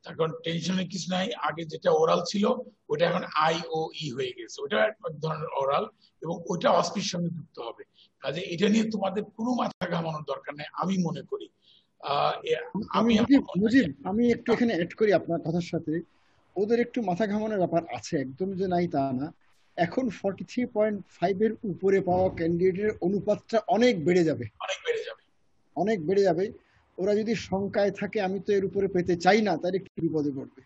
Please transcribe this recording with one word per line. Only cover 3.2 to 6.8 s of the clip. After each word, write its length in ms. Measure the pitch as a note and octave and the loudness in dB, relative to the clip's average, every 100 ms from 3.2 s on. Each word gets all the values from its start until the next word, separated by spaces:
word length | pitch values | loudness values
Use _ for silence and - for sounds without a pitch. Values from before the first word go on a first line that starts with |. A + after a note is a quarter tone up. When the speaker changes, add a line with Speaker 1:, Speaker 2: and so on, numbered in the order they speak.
| - | -2
Speaker 1:
আইওই 760 | D3+ D#3 E3+ - D#3+ D#3+ - D3+ | 2 2 2 -4 -4 -6 -8 -10
হয়ে 200 | A#2+ B2+ | -6 -6
গেছে। 300 | A#2+ A2+ - | -8 -14 -12
ওটা 220 | C#3+ G#3+ | -4 0
এক 100 | G#3+ - E3+ D3 | 0 -2 -10 -6
ধরনের 260 | D#3 D#3 D#3 C#3 | -6 -6 -6 -2
oral 300 | C3+ D3 G#3+ _ _ _ | 0 0 -2 _ _ _
এবং 200 | D#3+ E3+ - | -8 -8 -4
ওটা 220 | F3 A#3 | 0 4
অস্পির 320 | F3 | 4